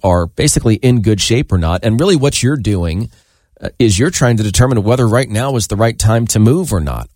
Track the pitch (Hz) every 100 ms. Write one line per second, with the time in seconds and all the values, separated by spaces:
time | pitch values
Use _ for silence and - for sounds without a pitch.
0 | 95 87 85 - 147 147 127 107 127 123
1 | 104 101 - 110 - 92 82 90 110 113
2 | 185 165 - - 120 147 104 98 85 85
3 | 117 _ _ _ _ - - - 117 92
4 | 143 - 123 113 107 90 127 120 101 127
5 | 117 117 - 104 135 127 - 101 113 110
6 | 110 117 113 107 107 165 170 95 73 58
7 | 58